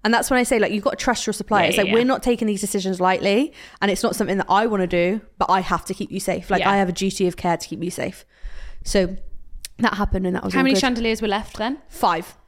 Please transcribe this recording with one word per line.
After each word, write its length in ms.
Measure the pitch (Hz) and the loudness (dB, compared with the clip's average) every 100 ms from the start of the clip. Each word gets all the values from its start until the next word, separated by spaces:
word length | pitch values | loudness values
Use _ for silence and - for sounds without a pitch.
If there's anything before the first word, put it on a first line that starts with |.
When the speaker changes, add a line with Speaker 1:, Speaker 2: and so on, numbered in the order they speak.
Speaker 1:
And 100 | 214 | 2
that's 160 | 233 226 | 2 2
when 80 | 254 | 2
I 40 | |
say, 140 | 240 233 | 2 2
like, 140 | 202 | 2
you've 120 | 208 | 0
got 140 | - - | -2 -2
to 60 | |
trust 240 | - 220 - | -2 -2 -4
your 60 | |
suppliers. 420 | 202 - 208 165 185 | -6 0 2 4 2
Speaker 2:
Yeah, 60 | |
yeah, 40 | 190 | 2
Speaker 1:
Like, 80 | |
we're 60 | 220 | 2
Speaker 2:
yeah. 60 | 247 | 2
Speaker 1:
not 180 | 262 | 0
taking 240 | 247 233 220 | 0 0 0
these 140 | 196 | -2
decisions 400 | 202 202 190 180 | -2 -2 -2 0
lightly, 500 | 180 185 202 202 302 - - - | 2 2 2 2 0 -4 -20 -2
and 100 | 202 | 0
it's 120 | 190 | 2
not 120 | 233 240 | 0 0
something 220 | 196 190 | 0 0
that 80 | - | 2
I 160 | 190 226 | 2 2
wanna 200 | 202 180 | 0 2
do, 340 | 180 175 214 - - | 2 2 0 -6 -2
but 120 | - | 2
I 100 | 185 | 2
have 240 | 180 170 - | 2 -2 -2
to 80 | |
keep 180 | 185 - | -8 -6
you 80 | 190 | -4
safe. 300 | - 180 - | -4 -4 0
Like, 120 | 185 | 2
Speaker 2:
Yeah. 100 | 185 | 4
Speaker 1:
I 60 | 202 | 2
have 100 | 185 | 2
a 40 | |
duty 340 | 170 190 185 180 | 0 -2 0 0
of 80 | 170 | 0
care 220 | 175 165 | -2 -2
to 100 | - | -4
keep 160 | 165 | -8
you 80 | 175 | -8
safe. 320 | - - - - _ - - - - | -6 -8 -8 -20 _ -10 -10 -10 -8
So 340 | - 202 180 190 - - - - - - | 0 2 2 -2 -8 -10 -10 -14 -14 0
that 160 | 226 - | 0 0
happened, 300 | 202 196 185 | 0 0 0
and 100 | 175 | -2
that 80 | |
was 100 | 196 | -2
Speaker 2:
How 60 | 220 | 2
Speaker 1:
all 20 | |
Speaker 2:
many 120 | 269 285 | 4 4
Speaker 1:
good. 40 | |
Speaker 2:
chandeliers 400 | 269 233 226 220 | 2 0 -2 -2
were 60 | 220 | -2
left 300 | 202 - - | -2 -6 -6
then? 220 | 220 294 - | -4 -6 -12
Speaker 1:
Five. 480 | - 208 165 175 - | 0 0 0 -6 -20